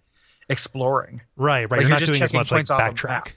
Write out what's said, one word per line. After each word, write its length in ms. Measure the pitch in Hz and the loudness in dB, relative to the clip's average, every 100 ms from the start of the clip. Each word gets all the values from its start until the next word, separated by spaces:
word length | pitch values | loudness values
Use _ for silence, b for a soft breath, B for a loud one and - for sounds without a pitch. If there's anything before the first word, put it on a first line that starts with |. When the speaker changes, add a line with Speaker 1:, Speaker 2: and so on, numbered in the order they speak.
| _ b b b b | _ b b b b
Speaker 1:
exploring. 760 | 135 - 131 127 135 - 123 - - | -4 -4 -2 0 0 -4 -14 -14 -2
Speaker 2:
Right, 260 | 143 131 | 0 0
right. 80 | 110 | 0
Speaker 1:
Like, 100 | 127 | 2
Speaker 2:
You're 80 | 139 | 4
Speaker 1:
you're 0 | |
Speaker 2:
not 80 | 147 | 4
Speaker 1:
just 120 | 160 | 2
Speaker 2:
doing 100 | 143 | 0
as 80 | - | 2
Speaker 1:
checking 100 | 127 | 0
Speaker 2:
much, 100 | 117 | 2
like, 80 | 156 | 0
Speaker 1:
points 120 | 151 | 0
off 100 | 135 | 0
a 20 | |
Speaker 2:
backtrack. 260 | 113 113 131 | 0 -2 -4
Speaker 1:
map. 200 | 123 - | -6 -8